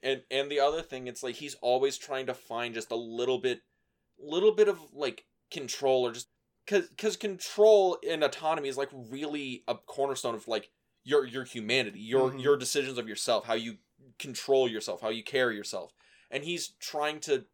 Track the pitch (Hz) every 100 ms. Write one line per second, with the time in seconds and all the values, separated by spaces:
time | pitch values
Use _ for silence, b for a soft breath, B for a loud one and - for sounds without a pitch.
0 | 127 135 _ 131 139 143 139 156 160 131
1 | 123 120 131 117 147 - 120 127 139 -
2 | - 135 131 127 - 117 120 113 110 117
3 | 117 117 123 127 127 117 _ _ _ _
4 | _ _ 147 165 214 214 208 175 151 127
5 | 139 110 _ _ _ 165 127 - 139 131
6 | 123 117 - _ _ _ - 196 175 -
7 | 214 202 214 180 - - 214 214 185 175
8 | 156 160 147 - 156 160 139 131 139 135
9 | 117 135 147 147 139 120 - 120 - -
10 | 139 131 123 110 117 110 - _ _ _
11 | 127 147 127 123 123 120 107 127 113 95
12 | 107 131 131 135 135 143 127 147 131 123
13 | 110 104 - 110 120 113 117 104 _ _
14 | - _ 131 120 - 135 127 107 - 90
15 | 113 113 - 135 123 104 104 98 80 _
16 | b b b 135 151 175 - _ - 151
17 | 151 151 160 135 107